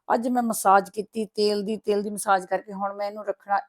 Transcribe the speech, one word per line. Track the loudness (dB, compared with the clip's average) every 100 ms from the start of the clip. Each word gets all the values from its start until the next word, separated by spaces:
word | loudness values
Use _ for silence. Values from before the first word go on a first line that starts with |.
| -2
ਅੱਜ | 0 2
ਮੈਂ | 0
ਮਸਾਜ | 0 0 6 6 4
ਕੀਤੀ | -4 -8 -6 -6
ਤੇਲ | 0 0 0
ਦੀ, | -2 -4
ਤੇਲ | -2 -2
ਦੀ | -2
ਮਸਾਜ | -4 0 0 0
ਕਰਕੇ | -4 -4
ਹੁਣ | -6 -6
ਮੈਂ | -6 -8
ਇਹਨੂੰ | -6 -8
ਰੱਖਣਾ | -8 -2 -2